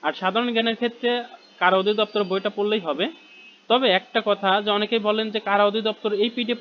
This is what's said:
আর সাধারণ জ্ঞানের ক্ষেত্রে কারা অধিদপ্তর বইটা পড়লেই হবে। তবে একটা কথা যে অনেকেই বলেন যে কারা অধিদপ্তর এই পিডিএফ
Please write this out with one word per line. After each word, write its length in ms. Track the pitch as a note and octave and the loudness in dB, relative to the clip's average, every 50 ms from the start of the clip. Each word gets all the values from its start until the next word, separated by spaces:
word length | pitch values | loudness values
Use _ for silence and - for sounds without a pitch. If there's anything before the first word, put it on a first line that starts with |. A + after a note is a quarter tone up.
আর 120 | - D3+ D#3 | -2 -4 -4
সাধারণ 380 | - F#3+ F#3 F#3 A3+ A#3+ B3 | -2 -4 -2 0 0 -2 0
জ্ঞানের 240 | A#3 A3+ A3+ A#3 A3+ | 0 0 0 0 -2
ক্ষেত্রে 480 | G#3+ A#3+ A#3+ A#3 - - A#3+ A#3+ A#3+ A#3 A#3+ - - - _ - - | -2 -4 -4 -4 -2 -2 -2 -2 -2 -4 -8 -16 -20 -20 _ -6 0
কারা 180 | F3+ F3+ F#3 F#3+ | 2 4 4 4
অধিদপ্তর 460 | F#3+ G3+ G#3+ G#3 G#3+ G#3 - G#3+ G#3 | 2 2 0 0 0 0 0 -2 -2
বইটা 260 | F3+ F#3 G3 F#3+ G#3 | 0 -2 -2 -2 -4
পড়লেই 300 | G3+ G#3 G3+ G#3 G#3+ G#3+ | -2 -2 -2 0 0 -2
হবে। 300 | F3 D#3+ C#3+ C#3+ F#3 C#4+ E4 - - - - - - - - _ _ _ | -2 -4 -2 -2 -2 -4 -4 -12 -20 -20 -20 -20 -20 -20 -20 _ _ _
তবে 220 | A3 B3+ C4 A#3 | 2 2 4 4
একটা 320 | F#3 F#3+ F#3+ - - A#3 G#3 | 2 2 0 0 -4 -2 0
কথা 360 | G#3+ G3+ G3 G3+ F#3+ F#3 G#3 | 0 -2 0 2 2 2 2
যে 100 | G#3 G#3 | 2 0
অনেকেই 280 | G#3 G#3 G#3+ G#3 A#3+ A3+ | 0 0 0 0 -2 -2
বলেন 300 | G3+ G#3 G#3+ A3 A3 A3 | 0 0 0 0 -2 -4
যে 100 | G#3 A3 | -4 -6
কারা 260 | - G3+ G3+ G3+ G#3 | -2 0 2 4 4
অধিদপ্তর 480 | G#3 G3+ A3+ G#3 A3 G#3 - - A3 G#3 | 4 2 0 -2 -2 -6 -4 -4 -4 0
এই 160 | G3 G#3 A#3 | 0 0 -2
পিডিএফ 280 | A#3 B3 A#3+ A3 A#3+ A#3 | 0 -4 -2 -2 -4 -2